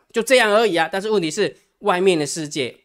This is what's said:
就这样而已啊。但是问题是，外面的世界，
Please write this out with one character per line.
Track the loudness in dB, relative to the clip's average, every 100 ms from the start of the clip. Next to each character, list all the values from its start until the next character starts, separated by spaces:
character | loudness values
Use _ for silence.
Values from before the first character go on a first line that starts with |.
| _
就 | -6
这 | 2 2
样 | 4
而 | 2 2
已 | 0
啊。 | -2
但 | -2
是 | -2
问 | -2
题 | -2
是， | -2 -4 -4 _ _
外 | -2 2
面 | 2 2
的 |
世 | -2 -6 -8
界， | -6 -8 -8